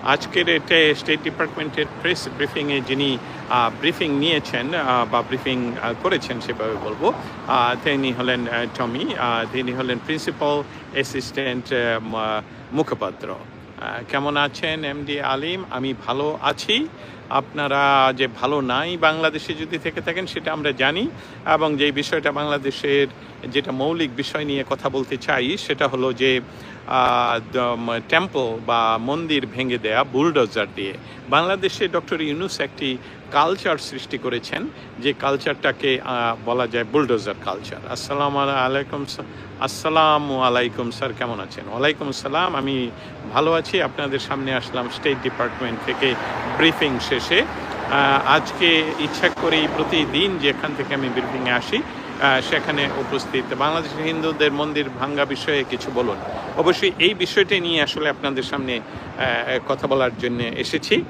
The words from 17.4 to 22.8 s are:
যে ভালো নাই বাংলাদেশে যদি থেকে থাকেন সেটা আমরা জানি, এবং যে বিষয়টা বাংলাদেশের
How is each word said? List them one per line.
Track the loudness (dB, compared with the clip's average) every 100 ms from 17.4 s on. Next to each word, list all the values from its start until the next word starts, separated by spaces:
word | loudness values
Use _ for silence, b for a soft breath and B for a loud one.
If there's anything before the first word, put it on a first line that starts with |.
| 0 -4 0 4 6 8 6 4
যে | 0 0
ভালো | 0 2
নাই | 2 0 0 2
বাংলাদেশে | 2 4 2 0 -6
যদি | -6 -4 -4
থেকে | -4 -4
থাকেন | -4 -4 -4
সেটা | -4 -4
আমরা | -2 -2
জানি, | 2 2 2 -2 -4 B B 2
এবং | 4 4 4
যে | 2
বিষয়টা | 2 0 0 0
বাংলাদেশের | 0 0 0 0 -2